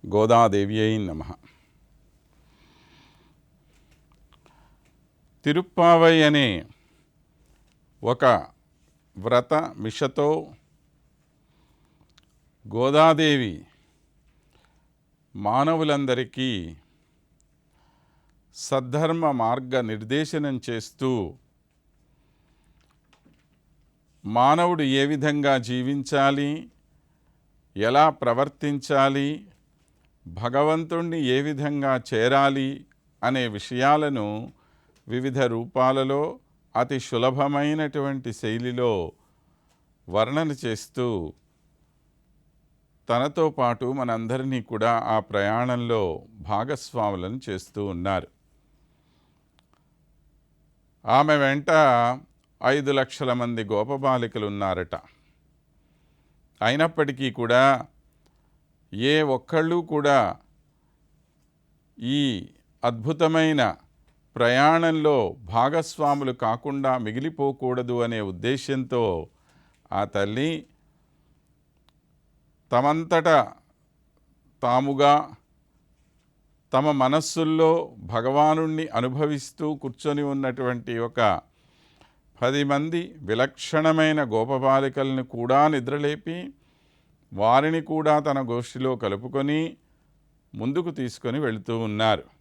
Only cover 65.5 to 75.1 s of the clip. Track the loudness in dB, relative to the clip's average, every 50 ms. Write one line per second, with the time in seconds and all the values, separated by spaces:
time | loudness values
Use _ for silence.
65.5 | 0 0 0 2 0 -2 -2 -4 -6 -2 0 0 0 0 -2 -4 -4 -2 -2 -2
66.5 | -2 -2 -6 -8 -6 -2 -2 0 0 0 -2 -6 -6 -6 -6 -8 -4 -2 -2 -2
67.5 | -2 -2 -4 -4 -2 -2 -2 -2 -2 -2 -2 -2 -2 -4 -4 -6 -8 -4 -2 -2
68.5 | -2 -2 -4 -4 -4 -4 -4 -4 -2 0 0 0 -2 -4 -6 -12 _ _ _ _
69.5 | _ _ _ _ _ _ _ _ -6 -4 -4 -4 -2 -2 -2 -2 -2 -4 -4 -4
70.5 | -4 -6 -12 _ _ _ _ _ _ _ _ _ _ _ _ _ _ _ _ _
71.5 | _ _ _ _ _ _ _ _ _ _ _ _ _ _ _ _ _ _ _ _
72.5 | _ _ _ _ 0 0 2 2 0 0 -2 0 0 0 4 4 4 4 2 0
73.5 | -6 -20 _ _ _ _ _ _ _ _ _ _ _ _ _ _ _ _ _ _
74.5 | _ _ -2 2 2 2 2 0 0 4 6 6